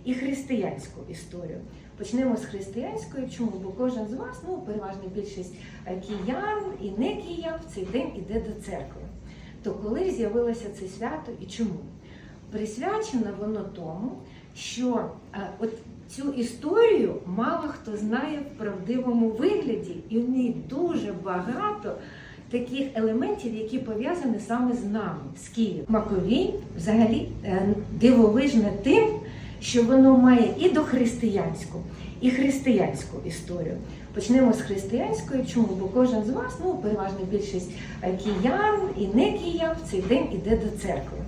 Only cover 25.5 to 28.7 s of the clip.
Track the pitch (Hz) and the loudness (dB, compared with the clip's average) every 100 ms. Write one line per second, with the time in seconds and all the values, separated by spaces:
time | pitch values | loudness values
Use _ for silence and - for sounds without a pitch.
25.5 | 233 214 160 - 220 - 190 185 277 415 | 0 0 0 2 2 2 0 4 2 2
26.5 | - - - 170 220 226 - - - 214 | -2 -8 -6 2 6 6 4 -2 -6 -2
27.5 | 185 202 - - 156 233 233 214 220 285 | 2 2 0 -2 6 8 10 8 8 6
28.5 | 233 202 | 4 4